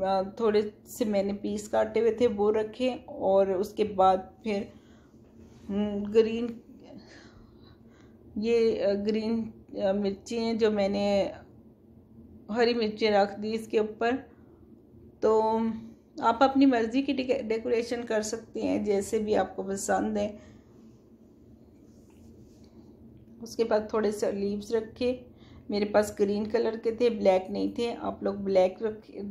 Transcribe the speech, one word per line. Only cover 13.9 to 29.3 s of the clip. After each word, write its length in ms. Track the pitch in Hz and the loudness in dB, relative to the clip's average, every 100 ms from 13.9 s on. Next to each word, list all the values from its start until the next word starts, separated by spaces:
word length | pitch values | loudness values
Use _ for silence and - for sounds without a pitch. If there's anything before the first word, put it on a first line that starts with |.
| - 233 269 - - - - - - - - - - | 0 0 0 -6 -20 -20 -20 -20 -20 -20 -20 -20 -2
तो 380 | 214 220 220 226 226 214 - - _ - | 2 4 4 0 0 -4 -12 -20 _ -2
आप 180 | 226 226 | 0 4
अपनी 240 | 269 269 277 | 4 6 6
मर्ज़ी 380 | 240 226 254 | 4 0 -2
की 100 | 277 | -2
डेक-, 300 | 262 254 247 | -4 -2 -2
डेकोरेशन 600 | 220 220 247 226 233 233 | -2 -4 0 -2 -2 -6
कर 180 | 240 220 | -2 -2
सकते 400 | 214 226 - 220 | -2 -8 -10 -6
हैं, 220 | 190 196 | -2 -2
जैसे 360 | 208 196 202 220 | 0 0 0 -2
भी 140 | 214 | 0
आपको 300 | 202 190 - | 0 0 -4
पसंद 540 | 190 196 - 190 214 208 | -6 -6 0 0 0 -2
है। 220 | 208 - - - - - - - - - - - - - - - - - - - - - - - - - - - - - - - | -4 -8 -18 -20 -20 -20 -20 -20 -20 -20 -20 -20 -20 -20 -20 -20 -20 -20 -20 -20 -20 -20 -20 -20 -20 -20 -20 -20 -20 -20 -20 -18
उसके 200 | 226 - | -12 -2
बाद 260 | 226 214 214 | 2 2 0
थोड़े 180 | 220 208 | 0 0
से 180 | 214 214 | 0 -2
ओलिव्स 440 | 202 202 208 - | -2 -4 -4 -2
रखे, 520 | 233 220 - 247 254 - - - - - | -4 -4 -4 -2 -2 -10 -20 -20 -20 -6
मेरे 140 | 208 202 | -2 2
पास 300 | 208 208 - | 2 0 0
ग्रीन 280 | 202 208 214 | 0 0 -2
कलर 320 | 233 226 220 | 0 -2 -2
के 140 | 226 220 | -6 0
थे, 140 | 247 | 0
ब्लैक 380 | 214 202 190 190 | 4 2 2 0
नहीं 240 | 196 196 214 | -4 -4 -2
थे। 160 | 233 | -6
आप 260 | 233 202 196 | -4 -8 -4
लोग 140 | 202 202 | -4 -4
ब्लैक 380 | 196 190 185 - | 2 4 4 2
रख, 200 | 226 214 - - 202 | -6 -6 -14 -12 -12